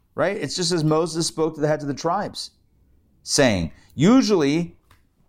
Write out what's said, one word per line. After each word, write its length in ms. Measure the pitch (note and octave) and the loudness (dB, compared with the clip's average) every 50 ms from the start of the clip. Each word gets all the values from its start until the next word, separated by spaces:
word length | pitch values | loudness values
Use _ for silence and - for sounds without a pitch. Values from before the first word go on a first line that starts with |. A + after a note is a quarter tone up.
| _ _ _ | _ _ _
right? 220 | - D3 F3+ G3+ | -2 -2 -2 -2
It's 200 | G#3 D3+ C3+ - | -4 -6 -6 -4
just 160 | - F3+ E3 | -4 -2 -2
as 100 | F3+ E3 | -2 0
Moses 440 | D3+ D#3 D#3 D#3 E3+ E3+ D#3 E3 D#3+ | 0 2 2 2 0 -2 -2 -4 -6
spoke 280 | - - D#3 D#3+ D#3+ D#3 | -4 -2 -2 -4 -4 -2
to 60 | D3+ | -2
the 80 | C#3+ D3 | -2 -2
heads 160 | D#3 C#3+ C#3+ | -2 -2 -4
of 40 | C#3+ | -8
the 60 | C#3 | -8
tribes, 580 | C3 - E3 F3 G3+ F#3+ C#3 - - - - _ _ _ _ _ _ _ _ _ _ _ _ _ _ | -6 -4 -4 -4 -4 -6 -8 -10 -12 -14 -14 _ _ _ _ _ _ _ _ _ _ _ _ _ _
saying, 500 | _ - - - C#3 B2 G#2 F2+ E2+ - - - _ _ - | _ -2 0 2 4 4 2 0 -2 -4 -8 -14 _ _ -2
usually 840 | - C#3+ G3 B3 C4+ A#3 G3+ G#3+ F3 D3 C#3 C#3+ E3 F3 E3+ - _ _ _ - _ _ _ _ _ _ | 2 4 6 6 6 6 4 2 2 2 2 0 0 -2 -6 -10 _ _ _ -20 _ _ _ _ _ _